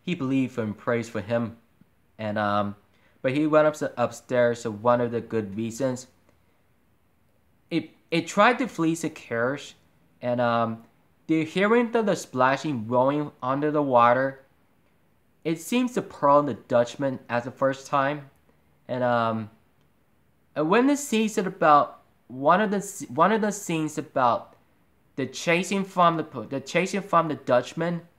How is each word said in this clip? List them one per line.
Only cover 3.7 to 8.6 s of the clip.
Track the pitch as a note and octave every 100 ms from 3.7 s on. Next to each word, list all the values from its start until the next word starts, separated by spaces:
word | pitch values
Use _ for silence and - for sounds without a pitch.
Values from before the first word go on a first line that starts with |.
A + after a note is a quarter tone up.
| D3+ C#3+ -
upstairs, | A#2+ - _ B2+ A#2+ A#2+
so | A#2
one | G#2 A#2 B2
of | A#2+
the | A#2
good | - A2+ G#2 G2
reasons. | A2+ A2+ C3+ B2+ - _ _ _ _ _ _ _ _ _ _ _ _ _ _ _ _
It, | E3+ D#3 _ _
it | E3+ E3
tried | - G#3+
to | B3